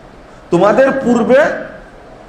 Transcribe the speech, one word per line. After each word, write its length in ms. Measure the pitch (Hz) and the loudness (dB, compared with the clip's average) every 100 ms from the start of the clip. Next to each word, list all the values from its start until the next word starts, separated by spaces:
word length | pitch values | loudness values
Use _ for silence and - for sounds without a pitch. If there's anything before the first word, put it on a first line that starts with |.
| - - - - - | -20 -20 -20 -20 -4
তোমাদের 400 | 170 196 214 269 - | 0 2 2 0 0
পূর্বে 400 | 233 240 214 262 311 - - - - - - - | -2 -2 2 2 0 -4 -14 -18 -20 -20 -20 -20